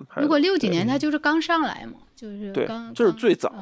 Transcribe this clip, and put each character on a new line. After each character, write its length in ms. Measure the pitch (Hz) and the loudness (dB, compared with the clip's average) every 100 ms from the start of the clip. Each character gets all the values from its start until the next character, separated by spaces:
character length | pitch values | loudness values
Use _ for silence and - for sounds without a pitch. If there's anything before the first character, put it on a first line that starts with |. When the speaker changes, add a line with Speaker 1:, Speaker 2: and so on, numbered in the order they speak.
| - | -8
Speaker 1:
拍 100 | - | -2
的。 60 | |
Speaker 2:
如 80 | 294 | 2
果 100 | 294 | 4
六 180 | 349 370 | 4 2
几 120 | 202 | 0
年， 160 | 170 220 | 0 0
Speaker 1:
对。 40 | |
Speaker 2:
他 60 | 269 | 0
就 140 | 302 | 0
是 80 | 294 | 0
刚 220 | 302 320 | 2 2
上 200 | 311 330 | 2 0
来 220 | 254 - 113 | 0 -4 -12
嘛， 140 | - - - | -18 -20 -18
就 140 | 220 | -14
是 240 | 202 202 196 - | -12 -6 -4 -4
刚， 280 | 226 233 | -6 -8
Speaker 1:
对， 20 | 233 | 2
就 100 | 226 | 2
是 60 | |
最 240 | 220 233 - | 4 2 2
早 140 | - 214 | 0 -6